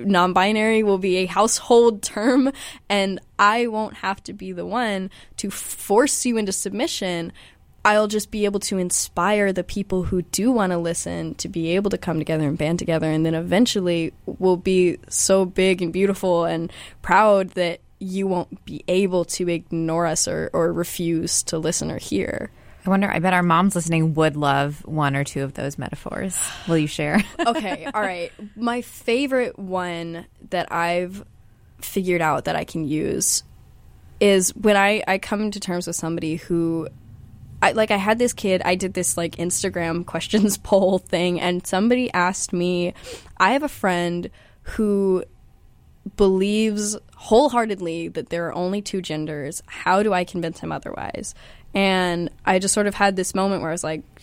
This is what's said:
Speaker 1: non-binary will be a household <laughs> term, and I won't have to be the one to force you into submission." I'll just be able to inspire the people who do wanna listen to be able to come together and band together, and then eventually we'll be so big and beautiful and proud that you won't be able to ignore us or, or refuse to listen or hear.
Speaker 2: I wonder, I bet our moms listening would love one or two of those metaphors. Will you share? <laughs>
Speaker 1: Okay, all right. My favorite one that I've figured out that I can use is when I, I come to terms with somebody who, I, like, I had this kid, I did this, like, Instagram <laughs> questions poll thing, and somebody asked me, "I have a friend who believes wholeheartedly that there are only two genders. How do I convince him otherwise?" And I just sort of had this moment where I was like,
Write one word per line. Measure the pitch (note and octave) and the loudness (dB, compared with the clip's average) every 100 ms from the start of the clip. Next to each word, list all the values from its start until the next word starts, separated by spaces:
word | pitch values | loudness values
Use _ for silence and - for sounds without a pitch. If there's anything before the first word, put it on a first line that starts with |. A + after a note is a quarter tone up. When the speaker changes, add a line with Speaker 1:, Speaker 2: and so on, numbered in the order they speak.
Speaker 1:
non-binary | F#3+ F#3 F3+ F#3 F#3+ G#3+ A3 A3 | 2 4 4 4 2 4 2 4
will | G#3 F#3+ | 4 2
be | F#3+ F3+ | 2 0
a | F#3 | 0
household | F#3+ A3+ - - A#3 A#3 G#3 | 2 2 0 4 6 8 4
<laughs> | - | -4
term, | - G#3+ B3+ C4 - - - - | -2 2 4 2 -2 -12 -18 -2
and | G3+ G3 G3 - - | 0 0 -2 -8 2
I | G#3 A3+ A#3+ | 4 4 0
won't | G#3+ G#3+ G#3 | -2 -4 -4
have | F#3+ G3 | -6 -6
to | - | -10
be | G3+ F#3 | -12 -10
the | F3+ F3 | -8 -4
one | A3+ A3+ G3 F#3 - - - | -2 -2 -2 -6 -10 -18 -10
to | G3 | -8
force | - - - - G3+ C#4+ - B3 | -8 -10 -12 2 4 4 2 0
you | A3+ | 0
into | G#3 | -2
submission." | F#3+ G3+ G3+ D#4+ - F#3+ F3 E3+ - - _ _ _ | -4 -6 -4 -4 -4 -4 -4 -6 -12 -20 _ _ _
I'll | G#3+ G#3 G#3+ | 2 4 2
just | G#3+ - | -2 -4
be | G#3+ | -2
able | G3+ G3 | -2 -2
to | - F#3+ | -4 -2
inspire | F3+ - - - F3+ G#3 G3 | -2 -2 -4 -2 2 2 2
the | F#3+ | 0
people | F3 G3+ G3 F#3 | -4 -6 -2 -2
who | E3+ F#3 | 0 -2
do | E3+ - A3+ | -2 0 2
wanna | A#3+ F#3 F3 | 2 2 0
listen | E3 E3+ E3+ E3+ E3 D#3 | -2 -4 -6 -6 -6 -8
to | F3+ | -8
be | E3+ E3 F3+ | -4 0 0
able | G3+ | 0
to | F#3+ | -2
come | - D#3+ | -2 -2
together | D3+ D#3+ D3 | 0 0 0
and | D#3+ | 0
band | D#3 E3+ | 0 0
together, | - D#3+ D#3+ | 0 0 0
and | D#3 | 2
then | D#3+ | 0
eventually | E3 F3 F3+ B3 G#3 F3+ E3+ E3 - - | 0 2 4 4 2 0 0 -2 -6 -12
we'll | - F#3 F3+ | 0 2 2
be | F#3+ F#3 F3+ - - | 4 4 4 2 -6
so | - - F#3+ F#3 | -4 2 4 4
big | F#3 F#3+ F3+ | 2 2 2
and | E3+ | 0
beautiful | F3 G3 F#3+ F#3 E3+ | 0 0 0 0 2
and | E3 E3 E3 - - - | 2 -2 -6 -10 -20 -14
proud | - F#3 G#3+ G3 F#3+ | 2 6 8 6 4
that | - F3 - - _ | -2 -2 -2 -12 _
you | F#3+ F#3+ G3 | -6 -2 0
won't | F3+ - F#3+ - | -2 -4 -10 -14
be | - - | -12 0
able | F#3 G3 F3+ | 2 2 2
to | E3+ - F3 | -2 -2 -2
ignore | E3+ - E3 D#3+ E3 | -2 -4 -4 -2 0
us | E3+ D#3 - | 0 0 -2
or, | D#3 D#3+ | -2 -2
or | D#3+ E3 | 0 0
refuse | E3 E3+ - E3+ E3 E3+ - | 0 -4 -4 -2 0 0 -2
to | - E3 | -2 -4
listen | D#3+ - D#3+ | -2 -2 -4
or | - | -8
hear. | - - - - - - - - | -4 -4 -4 -6 -10 -14 -20 -10
Speaker 2:
I | - | 0
wonder, | F#3+ G3 | 2 2
I | - | 0
bet | F3+ | 2
our | F3+ | 2
moms | F3 E3 F#3+ | 4 4 4
listening | F3+ E3 E3 D#3+ | 2 0 2 2
would | D3+ D#3 D3 | 4 2 2
love | C#3+ C#3 C#3+ D3 - | 2 2 0 -4 -6
one | D#3 C#3+ C#3 | -2 0 0
or | |
two | C#3+ C3+ | -2 -4
of | C3+ | -6
those | C#3 C#3 - | -6 -8 -6
metaphors. | - - - - F#3+ - - - - | -10 -10 -10 -8 -6 -6 -6 -8 0
Will | E3 | 0
you | D3+ | 2
share? | - D3 F3 G3 | -2 0 0 0
<laughs> | - E4 | -2 0
Speaker 1:
Okay, | A#3 G#3 F#3 C#4 | 0 -4 -6 -6
all | G#3+ | -4
right. | G3 F3 E3+ - G#3 G#3 | -4 -4 -8 -10 -18 -6
My | A#3 A#3+ | -4 -4
favorite | A#3+ - - A#3+ C#4+ C4 A#3 - | -8 -8 -2 0 0 0 -2 -6
one | F#3+ F#3 F3 E3+ E3 E3 - _ - | -6 -4 -4 -6 -8 -10 -14 _ -6
that | F3+ - | -4 -4
I've | E3+ E3+ F3 F3+ G3 - - - - - - | -2 0 0 -2 -8 -18 -20 -20 -20 -20 -16
figured | - G3+ F#3 F3 | -6 -4 0 2
out | D#3+ D3+ - | 2 0 -2
that | D#3+ | -4
I | |
can | D#3 D#3+ D3+ | -4 -6 -2
use | D3+ C#3 - - - - - - - - - - - | -2 -2 -2 0 -2 -6 -16 -20 -20 -20 -20 -20 2
is | G3+ G3 F#3 - | 4 4 2 0
when | G#3 G3+ | 2 4
I, | G3 G#3+ - | 4 2 0
I | F#3+ | -4
come | - G3+ G#3+ | -2 -4 -4
to | G3+ | -6
terms | - F3 F3 | -6 -6 -4
with | E3+ | -6
somebody | E3 E3 E3 D#3+ | -4 -4 -4 -6
who, | - E3+ E3 E3 D#3 - - - - - - - | -2 -2 0 -2 -6 -12 -20 -20 -20 -20 -18 -2
I, | F#3+ | 0
like, | D3+ A3 | 2 2
I | G3+ | 2
had | G3+ A3+ | 2 2
this | A#3+ | 0
kid, | - G3 F#3 | 0 0 0
I | - F#3 | 2 0
did | F#3 | -2
this, | F#3+ F3 - | -2 -2 -2
like, | E3+ - | -4 -4
Instagram | E3+ - F#3+ F3 E3 E3+ F3 | -4 -2 -2 -2 -2 -4 -4
<laughs> | |
questions | E3 - G#3+ G3+ G3+ | -6 0 2 2 0
poll | - G3 F#3+ F#3 | 2 4 4 2
thing, | - F3 F3+ F3 | 0 0 0 0
and | F3+ F3+ - | 0 -2 -2
somebody | F#3 A3+ B3+ B3+ | 0 2 2 2
asked | F3+ F3+ F#3 - | 0 0 0 -4
me, | F3+ F3 F3 F3 - - - - - | -2 0 0 -2 -6 -14 -16 -18 2
"I | F#3+ | 2
have | C4+ | 4
a | D4 | 0
friend | - G3 F3 F3 F3 F3 - - _ | -2 0 0 0 -4 -6 -12 -20 _
who | - - G#3+ G3+ G3 F#3 - - - - - _ - _ - - | -12 -2 0 2 2 0 -2 -14 -20 -20 -20 _ -20 _ -16 2
believes | G3 F#3+ G3 G#3+ A3 G#3 G#3 G#3+ - - | 4 4 2 2 2 0 -4 -6 -12 -20
wholeheartedly | - A3+ C#4+ A#3+ A3 F#3+ E3+ E3 E3+ | 4 6 6 2 0 -2 -4 -6 -6
that | E3 - | -8 -6
there | E3+ E3+ | -4 -4
are | |
only | - F3+ G3+ | -2 -2 -4
two | G3+ F#3+ | -4 -6
genders. | F3+ D3+ D#3 D3 C#3 - - | -6 -6 -6 -6 -8 -10 -14
How | - - F#3+ | -6 0 2
do | G#3+ | 2
I | F3+ | 0
convince | F3 F3+ E3 - | -2 -4 -6 -6
him | E3 | -8
otherwise?" | D3+ - - - - - - - - - | -8 -8 -10 -10 -10 -12 -14 -20 -20 -6
And | G3 G3 F#3 F3+ E3+ E3+ - - | 0 2 2 0 -2 -4 -4 0
I | F#3+ | 2
just | F#3+ | 2
sort | - G#3 | 0 0
of | |
had | G3 G3+ F#3+ | 2 0 2
this | F3+ | -2
moment | G3 G3 F#3+ | 0 0 0
where | D#3+ | -4
I | |
was | E3+ | -4
like, | D#3 D#3+ - - | -6 -8 -10 -20